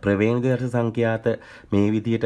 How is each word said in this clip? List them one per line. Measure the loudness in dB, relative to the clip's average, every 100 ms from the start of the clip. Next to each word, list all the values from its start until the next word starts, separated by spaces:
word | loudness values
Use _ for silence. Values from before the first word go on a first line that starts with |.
ප්‍රවේණ | 0 2 2 0
දර්ශ | 0 -2 -2
සංඛ්‍යාත | -2 -2 0 0 0 -2 -4 -10 -18 -2
මේ | 0 2
විදිහට | 0 -2 -2